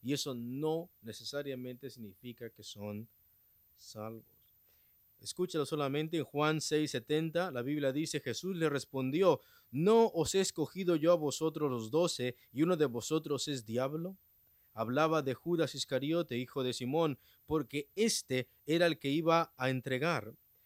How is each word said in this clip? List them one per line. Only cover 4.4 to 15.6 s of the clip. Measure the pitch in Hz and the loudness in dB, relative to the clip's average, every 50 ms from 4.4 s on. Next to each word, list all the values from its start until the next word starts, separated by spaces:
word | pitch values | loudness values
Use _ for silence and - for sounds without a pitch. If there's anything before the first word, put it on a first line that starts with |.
| _ _ _ _ _ _ _ _ _ _ _ _ _ _ _ _ | _ _ _ _ _ _ _ _ _ _ _ _ _ _ _ _
Escúchalo | - - - - 180 180 - 160 143 135 | -14 -10 -6 -4 -4 -2 0 -2 -2 -2
solamente | 160 147 143 135 135 147 156 160 170 165 | -2 -2 0 0 0 -2 -2 -2 -2 -4
en | 139 | -4
Juan | - - 143 151 151 160 156 | -4 0 2 2 2 2 0
seis | - - 156 151 151 147 | 0 0 0 0 0 0
setenta, | - 127 110 - 147 156 165 165 156 170 180 185 | -2 -6 -2 -2 0 0 0 0 0 -2 -2 -2
la | 135 123 | -4 -4
Biblia | 120 135 147 151 143 135 | -4 -2 -2 0 0 0
dice, | 131 147 160 - - 151 | 0 0 -2 -4 -4 -6
Jesús | - 131 113 - - 185 196 | -4 -4 -6 -4 -4 -6 -2
le | 170 160 151 | 0 0 0
respondió, | 143 139 - - - 135 131 131 139 165 190 180 147 - - _ _ _ _ _ | 0 -2 -4 -4 -4 -4 -2 0 2 4 6 6 6 4 0 _ _ _ _ _
"¿No | - 135 165 202 226 226 226 214 | -2 2 4 6 6 6 6 6
os | - 170 151 - - | 4 0 0 2 2
he | 190 | 2
escogido | 190 - - - 151 - - 185 190 175 175 | 0 0 0 -2 -4 -4 -2 -2 0 2 2
yo | 156 147 165 | 4 6 6
a | 175 | 6
vosotros | 170 151 143 127 - 160 160 151 160 151 143 | 6 4 0 -2 0 -2 -2 0 0 -2 -2
los | 127 117 110 110 | 0 -2 -2 0
doce | 123 156 180 170 - - 123 127 120 - _ _ | 2 2 2 2 0 -2 -4 -4 -4 -6 _ _
y | - 123 156 | -2 2 2
uno | 175 185 | 2 4
de | 156 151 131 | 4 2 2
vosotros | 117 120 104 - 151 160 151 143 147 131 - 151 | 2 -2 -2 -2 -2 -2 0 -2 -4 -2 -2 -4
es | 147 131 107 | -4 -6 -6
diablo?" | 110 113 120 131 139 151 160 170 185 196 - _ _ _ _ _ _ _ _ _ _ _ | -4 -2 0 0 0 -2 -4 -6 -8 -10 -14 _ _ _ _ _ _ _ _ _ _ _
Hablaba | 110 113 113 127 143 156 156 160 156 | -4 -2 0 2 4 4 4 4 2
de | 139 135 127 | 2 0 -2
Judas | - - 170 175 165 | -4 -2 -2 0 0